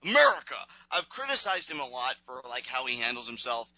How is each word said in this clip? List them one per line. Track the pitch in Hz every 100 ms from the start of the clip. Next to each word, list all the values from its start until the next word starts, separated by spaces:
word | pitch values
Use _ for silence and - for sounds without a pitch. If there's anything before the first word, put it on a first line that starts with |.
America. | 160 247 294 190 - 113 - - -
I've | 170 170
criticized | - 269 269 208 190 170
him | 156
a | 135
lot | 123 123 123 -
for, | 127 127
like, | 120 123
how | 127 131
he | 120
handles | 117 123 117
himself | 117 127 117 113